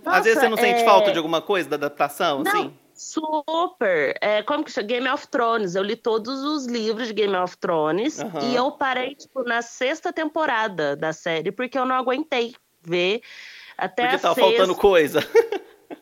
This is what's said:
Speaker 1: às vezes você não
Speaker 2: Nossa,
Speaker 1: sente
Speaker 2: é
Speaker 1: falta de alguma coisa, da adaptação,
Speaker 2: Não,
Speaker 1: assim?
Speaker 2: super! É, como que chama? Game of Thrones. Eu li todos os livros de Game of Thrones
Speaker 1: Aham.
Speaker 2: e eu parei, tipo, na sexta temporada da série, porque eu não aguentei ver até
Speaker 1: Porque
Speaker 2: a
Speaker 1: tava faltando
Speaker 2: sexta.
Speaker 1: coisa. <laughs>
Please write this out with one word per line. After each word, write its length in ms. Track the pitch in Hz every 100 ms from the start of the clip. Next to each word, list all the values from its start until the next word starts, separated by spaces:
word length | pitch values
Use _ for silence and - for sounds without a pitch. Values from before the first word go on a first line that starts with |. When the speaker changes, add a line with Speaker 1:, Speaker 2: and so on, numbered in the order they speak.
Speaker 1:
às 200 | 320 370
vezes 160 | 220 226
você 100 | 240
não 80 | 220
Speaker 2:
Nossa, 80 | 233
Speaker 1:
sente 160 | 233
Speaker 2:
é 40 | 226
Speaker 1:
falta 260 | 196 208
de 60 | 170
alguma 240 | 160 165
coisa, 260 | 160 196 139
da 60 | 147
adaptação, 680 | 143 - 143 - 175 139
Speaker 2:
Não, 200 | 175 415
Speaker 1:
assim? 120 | 165 - _ _
Speaker 2:
super! 1160 | - - 311 311 294 330 349 - 208 165 135 -
É, 200 | 202 214
como 220 | 208 294
que 80 | 302
chama? 160 | - 208
Game 220 | 247 254
of 180 | 277 -
Thrones. 480 | 285 233 226 190 190
Eu 80 |
li 140 | 202 226
todos 440 | 240 220 220 269 277
os 200 | 302 254
livros 420 | 240 220 220 240
de 40 |
Game 220 | 214 208 185
of 220 | 180 -
Thrones 600 | 185 165 156 175 277 -
Speaker 1:
Aham. 220 | 196 160
Speaker 2:
e 140 | 185 247
eu 160 | 269
parei, 440 | - 269 254 262 277
tipo, 280 | - 262
na 180 | 240 233
sexta 520 | 233 - 254 320 359
temporada 840 | 330 311 320 311 226 220 175 147 143
da 160 | 160
série, 400 | 151 175 165 170
porque 260 | 202 247 269
eu 80 | 254
não 120 | 262
aguentei 580 | 254 254 311 254 233 - _ _
ver 380 | 165 175 180 226 - - - - - -
até 260 | 185 -
Speaker 1:
Porque 120 | 247 269
Speaker 2:
a 40 |
Speaker 1:
tava 160 | 180 208
faltando 380 | 147 233 185
Speaker 2:
sexta. 80 | 175
Speaker 1:
coisa. 380 | 202 180 143 151
<laughs> 460 | - 440 453 403 - - _ 320